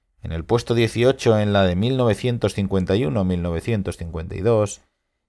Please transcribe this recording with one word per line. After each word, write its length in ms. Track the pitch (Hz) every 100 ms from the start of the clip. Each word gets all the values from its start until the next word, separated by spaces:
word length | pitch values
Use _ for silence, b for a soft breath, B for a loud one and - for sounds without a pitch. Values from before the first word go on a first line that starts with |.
| _ _
en 80 | 78
el 140 | 82
puesto 300 | 82 120 -
dieciocho 680 | 120 113 110 123 131 120 107
en 120 | 104
la 120 | 101
de 100 | 95
mil 220 | 90 113 131
novecientos 580 | 120 101 127 120 101
cincuenta 400 | - 98 95 92
y 100 | 95
uno 200 | 143 120
mil 180 | 92 87
novecientos 540 | 87 82 - 110 92 -
cincuenta 400 | 85 80 85 92
y 60 |
dos 380 | 101 110 104 - _ _ _ _